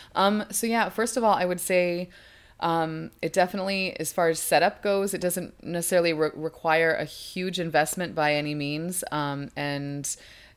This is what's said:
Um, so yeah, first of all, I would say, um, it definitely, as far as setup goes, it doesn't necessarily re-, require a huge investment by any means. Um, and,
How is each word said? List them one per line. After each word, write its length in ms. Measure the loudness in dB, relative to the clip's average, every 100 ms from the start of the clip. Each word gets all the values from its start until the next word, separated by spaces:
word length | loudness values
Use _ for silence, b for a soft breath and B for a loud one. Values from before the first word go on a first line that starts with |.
| B
Um, 300 | 2 2 2 -2
so 160 | -4 0
yeah, 240 | 0 0
first 260 | -2 -2 2
of 80 |
all, 80 | 2
I 120 | 4 2
would 140 | -2
say, 500 | 2 2 4 0 -6 B B B B B
um, 500 | 0 2 0 -4 -10 -6
it 120 | -2
definitely, 680 | 2 2 0 -2 -2 -4 -4
as 140 | -4
far 160 | 2 2
as 100 | 2
setup 440 | 4 4 4 2
goes, 320 | 0 0 0
it 60 | -2
doesn't 440 | -2 -2 -6 -12
necessarily 480 | -8 -4 2 2 4
re-, 180 | 2 0
require 600 | 0 -8 -4 2 4 4
a 100 | 2
huge 540 | -4 -10 -12 -6 -4 -4
investment 560 | 0 2 2 -2 -4
by 200 | 0 2
any 200 | 2 -2
means. 480 | -4 -4 -4 -4 -6 -4
Um, 400 | -4 -2 -4 -8 -6
and, 520 | -4 -4 -6 -6 -8 -10 B B B